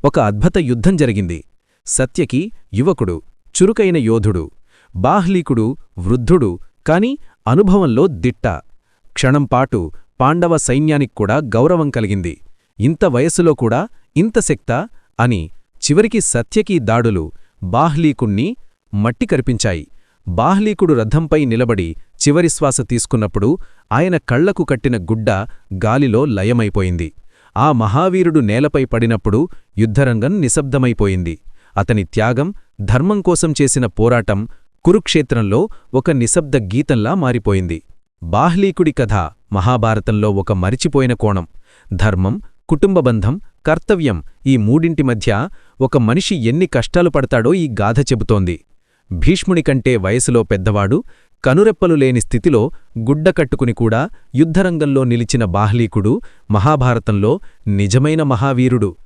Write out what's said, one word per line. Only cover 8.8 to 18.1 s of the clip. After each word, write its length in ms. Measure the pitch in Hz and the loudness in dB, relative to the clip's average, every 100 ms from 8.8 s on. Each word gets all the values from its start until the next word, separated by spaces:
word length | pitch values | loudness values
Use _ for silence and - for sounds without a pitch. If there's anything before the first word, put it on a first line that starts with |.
| _ _ - | _ _ -14
క్షణంపాటు 800 | - 131 143 135 123 131 113 80 - - _ | 0 2 2 2 0 0 -2 -4 -10 -20 _
పాండవ 380 | 131 170 175 160 | 0 2 2 0
సైన్యానిక్కూడా 800 | - 139 156 147 135 - 101 131 | 0 0 2 0 -2 -2 -2 0
గౌరవం 520 | 135 113 147 175 147 | 0 0 2 2 0
కలిగింది. 520 | 127 104 98 87 - - - _ - | -2 -2 -2 -4 -10 -20 -20 _ -2
"ఇంత 260 | 117 165 180 | -2 0 0
వయసులో 480 | 120 160 - 170 | 2 0 2 2
కూడా 340 | 147 117 120 208 - _ 190 | 2 0 -2 -4 -12 _ -2
ఇంత 220 | 214 226 | 0 0
శక్తా?" 480 | - 151 - 120 220 - _ - | -2 -4 -2 -4 -4 -14 _ -2
అని. 300 | 120 104 80 - _ - | 0 0 -6 -14 _ -10
చివరికి 440 | - 151 220 220 | 0 2 2 0
సత్యకి 580 | - 120 120 - - 175 | -2 -4 -2 -2 0 -2
దాడులు 520 | 110 113 117 95 78 - - _ | 0 0 0 -2 -6 -12 -20 _
బాహ్లీకుణ్ణి 920 | 92 113 160 147 160 | -2 0 0 2 0